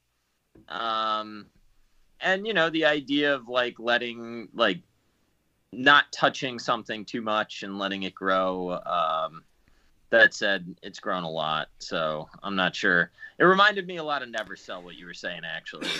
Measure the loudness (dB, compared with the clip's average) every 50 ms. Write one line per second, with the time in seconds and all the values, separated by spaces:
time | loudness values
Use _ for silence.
0 | _ _ _ _ _ _ _ _ _ _ _ -20 -16 -10 -6 -4 -2 0 0 0
1 | 2 2 0 0 -2 -6 -10 -14 -16 _ _ _ _ _ _ _ _ _ _ _
2 | _ _ _ -4 0 0 0 0 0 0 2 2 2 2 2 4 4 4 4 2
3 | 0 0 0 2 4 2 2 0 -2 -2 0 0 0 0 -2 -4 0 2 2 2
4 | 2 -2 -8 -10 -10 -10 -10 -10 -12 -10 0 2 4 4 2 0 -6 _ _ _
5 | _ _ _ _ _ _ _ _ _ _ _ _ _ -14 -8 2 6 8 8 8
6 | 6 4 -2 2 2 2 2 0 -6 -6 -6 -6 -2 -2 -2 -2 -2 -6 -8 -8
7 | -8 -8 -8 -6 -2 0 0 0 0 -2 -6 -10 -10 -8 -6 -4 -2 -2 -2 -2
8 | -6 -6 -6 -2 0 2 2 4 2 2 0 -2 -4 -4 -4 -6 -4 -2 0 0
9 | 0 0 0 -2 -4 -4 -8 -12 -20 _ _ _ _ _ _ _ _ _ _ _
10 | _ 2 6 6 6 6 4 0 -2 0 -2 -2 -4 -10 -14 _ -16 -16 -16 -10
11 | -6 -4 -2 -2 -2 -4 -4 -2 -2 0 0 -2 -2 -6 -12 -18 -10 -6 -4 -2
12 | -2 -2 -2 -4 -8 -10 -16 -12 -8 -6 0 0 0 0 0 0 2 4 4 4
13 | 2 0 _ -20 -20 -14 _ 0 0 2 4 4 4 4 4 0 -6 -8 -8 -8
14 | -4 -4 -4 -4 -6 -6 -8 -8 -8 -8 -12 -16 -12 -12 -12 -12 -12 -14 -16 -16
15 | -16 -14 -14 -10 -8 -8 -8 -8 -10 -10 -10 -10 -10 -12 -12 -8 -6 -6 -6